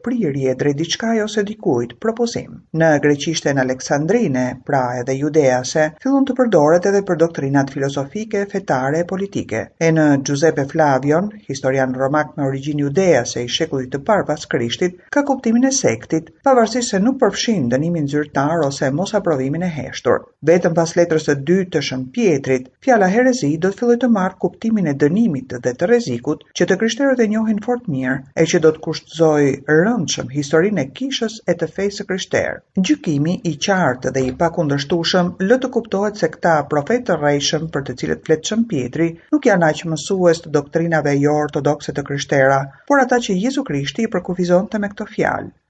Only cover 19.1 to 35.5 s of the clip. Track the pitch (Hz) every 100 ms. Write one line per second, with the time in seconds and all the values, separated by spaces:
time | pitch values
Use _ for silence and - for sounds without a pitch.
19.1 | 208 180 139 131 160 180 151 139 - 127
20.1 | - - _ 147 180 180 165 165 175 170
21.1 | 156 151 143 143 190 185 160 139 131 127
22.1 | - 214 143 139 131 127 _ - 233 185
23.1 | 214 254 247 143 160 185 196 240 240 254
24.1 | 214 185 - 175 - 226 220 160 139 147
25.1 | 185 233 135 127 123 127 123 175 240 233
26.1 | 120 127 156 - - 175 190 226 226 277
27.1 | 247 220 214 220 208 226 240 208 135 127
28.1 | 139 - - 160 175 156 156 - 156 -
29.1 | 160 160 151 143 139 - 156 196 240 151
30.1 | - 127 139 143 160 196 196 131 - 269
31.1 | 269 220 - - 170 160 - 202 202 202
32.1 | 190 - 120 - - - - 185 302 180
33.1 | 143 156 180 175 143 - 190 156 123 127
34.1 | 131 131 127 165 165 151 143 139 175 165
35.1 | 185 175 175 190